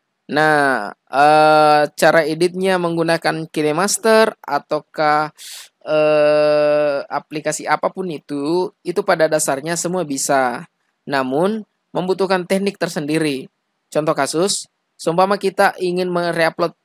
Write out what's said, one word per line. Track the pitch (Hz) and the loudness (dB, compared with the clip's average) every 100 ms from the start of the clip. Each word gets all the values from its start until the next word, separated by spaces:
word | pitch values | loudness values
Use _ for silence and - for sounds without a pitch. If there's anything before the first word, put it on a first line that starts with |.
| _ _ - | _ _ -6
Nah, | 143 156 151 143 127 101 - _ | 0 2 2 2 0 -4 -10 _
eh, | 135 147 151 156 156 151 151 147 | 2 6 6 6 6 6 4 2
cara | - 165 160 151 | 2 4 4 2
editnya | 160 180 180 190 185 | 0 -2 0 0 0
menggunakan | 175 165 165 165 160 160 160 | 0 -2 0 0 -2 -4 -6
KineMaster | - 151 151 202 - 226 220 220 - | -4 -2 0 -2 -2 2 4 2 -2
ataukah, | - 143 - 151 - - 151 151 151 - - - - _ - | -6 -6 -4 -8 -6 -2 0 0 -2 -8 -20 -20 -20 _ -4
eh, | 156 151 151 147 151 151 147 147 147 147 139 - | 0 2 2 2 2 2 2 2 2 0 -2 -6
aplikasi | 143 - 151 147 151 - | -8 -8 -8 -6 -6 -2
apapun | 151 185 185 190 | -2 -2 -6 -8
itu, | 147 - 143 143 175 185 - | -10 -10 -6 -2 -2 -4 -8
itu | - 175 196 | -8 -6 -2
pada | 175 160 | 2 2
dasarnya | 156 151 139 151 170 | 0 -2 -4 -4 -6
semua | 175 185 | -4 -6
bisa. | 160 135 - 139 127 120 175 _ _ _ - | -6 -6 0 0 0 -4 -12 _ _ _ -6
Namun, | 139 131 135 185 220 208 _ _ | -4 -2 0 -2 -2 -10 _ _
membutuhkan | 156 180 185 190 190 175 | -6 -4 -2 0 -2 -2
teknik | 196 196 190 | -2 -2 -4
tersendiri. | 170 170 147 160 156 131 135 _ _ _ _ | -6 -6 -4 -2 -2 -4 -10 _ _ _ _
Contoh | 156 156 151 | -4 -2 -2
kasus, | 135 156 190 - - _ _ _ | -2 -2 -2 -4 -10 _ _ _
seumpama | - 170 190 202 | -4 0 0 0
kita | 196 185 196 - | -2 2 0 2
ingin | 180 180 185 | -4 -2 -2
mereupload | 175 175 165 165 165 170 - | -2 -2 0 0 0 -4 -4